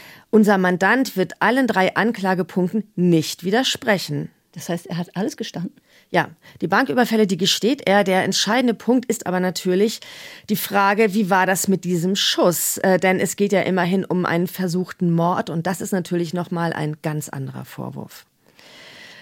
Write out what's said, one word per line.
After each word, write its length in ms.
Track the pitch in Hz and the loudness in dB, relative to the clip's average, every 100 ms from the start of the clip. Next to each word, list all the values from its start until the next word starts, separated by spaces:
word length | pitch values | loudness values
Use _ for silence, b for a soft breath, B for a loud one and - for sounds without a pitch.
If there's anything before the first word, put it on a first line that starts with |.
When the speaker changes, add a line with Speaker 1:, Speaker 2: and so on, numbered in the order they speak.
| B B B | B B B
Speaker 1:
unser 260 | 220 208 196 | 4 6 4
Mandant 580 | 185 180 190 247 269 190 | 4 2 2 2 0 -2
wird 180 | 175 - | -4 0
allen 260 | 196 254 247 | 2 2 2
drei 300 | 190 185 - | 2 2 2
Anklagepunkten 880 | 208 226 190 185 175 - 180 220 - - | 0 0 -2 0 -2 -2 0 -2 -4 0
nicht 500 | 180 165 147 - 165 | 4 4 2 -6 0
widersprechen. 840 | 226 254 - 226 196 - 147 165 _ _ | 0 0 -2 0 -2 -2 -8 -8 _ _
Speaker 2:
Das 140 | 175 - | -14 -8
heißt, 200 | 170 - | -8 -6
er 100 | 165 | -8
hat 180 | 175 175 | -8 -6
alles 220 | 220 - | -6 -6
gestanden? 380 | 226 - 180 _ b b b | -10 -8 -10 _ b b b
Speaker 1:
Ja, 200 | 180 147 - B B | -2 -2 -8 B B
die 80 | 165 | 0
Banküberfälle, 600 | 196 262 240 233 220 208 | 0 2 2 2 2 2
die 100 | 180 | 2
gesteht 500 | 190 - 208 285 - | 0 0 0 0 2
er. 160 | 202 | 2
Der 200 | 196 185 | 4 2
entscheidende 500 | 185 - 190 240 247 | 0 -2 0 2 2
Punkt 320 | 220 - 254 - | 0 0 0 0
ist 220 | 220 - | -6 -2
aber 120 | 180 | -2
natürlich 640 | 185 180 185 185 220 - B B B B B | -2 -2 0 2 2 -2 B B B B B
die 80 | 208 | -4
Frage, 560 | - 196 196 208 226 | 0 2 2 4 2
wie 160 | 196 185 | 2 2
war 160 | 190 185 | 2 4
das 240 | 190 - | 2 0
mit 160 | 190 175 | 0 0
diesem 320 | 180 180 196 | 0 0 0
Schuss? 640 | - - 214 165 - - | 0 2 2 2 -4 0
Äh, 200 | 190 185 | 2 2
denn 200 | 190 185 | 2 2
es 180 | 196 - | -2 -2
geht 160 | 202 | 0
ja 80 | 196 | 2
immerhin 420 | - 185 175 190 | 2 0 2 0
um 220 | - 180 165 | 0 -2 0
einen 220 | 170 180 | 0 -2
versuchten 640 | - 185 175 185 - 175 | -4 -4 -4 -4 -2 0
Mord 380 | 165 170 185 - | 2 0 0 -4
und 180 | 165 175 | -4 -4
das 120 | 185 | -4
ist 140 | 220 | -4
natürlich 400 | 196 165 175 170 | -4 -2 -4 -4
noch 180 | 175 175 | -6 -6
mal 220 | 170 170 | -4 -4
ein 240 | - 151 151 | -4 -6 -4
ganz 280 | 160 151 - | -6 -6 -8
anderer 340 | 139 131 131 | -10 -10 -12
Vorwurf. 640 | 127 - 123 69 - - - _ B B B B B B B B | -14 -12 -12 -12 -14 -18 -20 _ B B B B B B B B